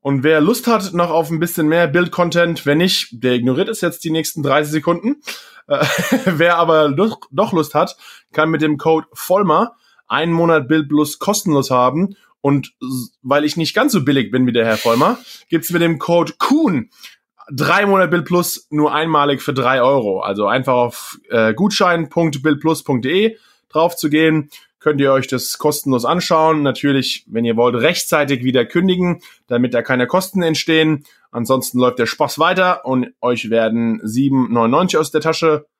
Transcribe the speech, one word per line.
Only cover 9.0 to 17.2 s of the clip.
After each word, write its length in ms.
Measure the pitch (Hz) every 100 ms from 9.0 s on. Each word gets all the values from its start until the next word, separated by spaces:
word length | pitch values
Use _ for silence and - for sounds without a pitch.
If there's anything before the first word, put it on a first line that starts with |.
| -
Vollmer 640 | - - 185 196 156 233 _ _ _ _
einen 260 | 123 165
Monat 360 | 165 170 160 127
Bild 200 | 160 143
Plus 300 | 147 151 -
kostenlos 540 | - 208 - 143 131
haben. 420 | 127 123 139 196 - _ _
Und 320 | 139 143 - _
s-, 380 | 127 131 117 _
weil 220 | 127 143
ich 120 | 151 170
nicht 180 | 160
ganz 160 | - 277
so 140 | 208
billig 260 | 143 139 113
bin 160 | 127 127
wie 60 |
der 120 | 120
Herr 120 | 113 110
Vollmer, 420 | 117 117 165 247 - - _
gibt's 220 | 165 160
mit 120 | 170
dem 160 | 170 160
Code 360 | - 170 165 -
Kuhn 520 | - 285 311 156 107 _ - _